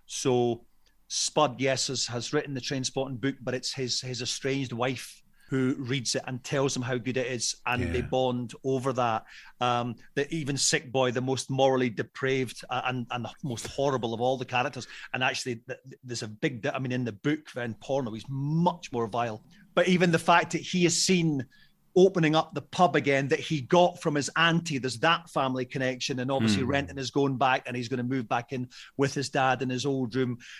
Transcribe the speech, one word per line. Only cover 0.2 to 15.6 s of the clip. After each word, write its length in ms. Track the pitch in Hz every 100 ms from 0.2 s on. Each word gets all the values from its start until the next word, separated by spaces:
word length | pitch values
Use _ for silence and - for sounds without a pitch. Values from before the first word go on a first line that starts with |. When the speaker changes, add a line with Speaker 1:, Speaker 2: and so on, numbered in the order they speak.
| 135 123 120 117 - _ _ _ -
Speaker 1:
Spud, 520 | - - 156 143 117
yes, 280 | 135 131 -
has, 180 | 123 -
has 260 | 120 -
written 220 | 147 143
the 60 | 135
Trainspotting 600 | - 135 127 135 135 120
book, 160 | 135 131
but 120 | 123
it's 180 | 127 -
his, 260 | 135 123 -
his 220 | 127 120
estranged 500 | 120 - 135 139 123
wife 500 | 117 131 127 - - _ _ -
who 240 | 131 127 143
reads 340 | 120 135 110
it 80 | 127 131
and 140 | 123
tells 320 | - 143 139 127
him 60 |
how 140 | 123 127
good 200 | 127 131
it 100 | 123
is, 300 | 120 - - 123
and 160 | 123 123
they 60 | 127
Speaker 2:
Yeah. 80 | 117
Speaker 1:
bond 480 | 131 127 123 117 -
over 300 | 135 131 135
that. 320 | 127 120 110 - - - -
Um, 360 | 123 120 120 113 -
that 180 | 139 143
even 240 | 165 139 135
Sick 360 | - 156 131
Boy, 180 | 131 127
the 100 | 123
most 300 | 127 131 -
morally 400 | 135 135 131 127
depraved, 680 | 107 113 - 131 135 127 - -
uh, 120 | 127
and, 200 | 127 127 117
and 140 | 123
the 80 | 113 -
most 240 | 139 113 -
horrible 480 | - 139 131 113
of 60 | 113
all 180 | 127 131
the 60 |
characters, 420 | 127 123 139 127 - - -
and 120 | 127
actually 320 | 131 127 131
th-, 220 | 117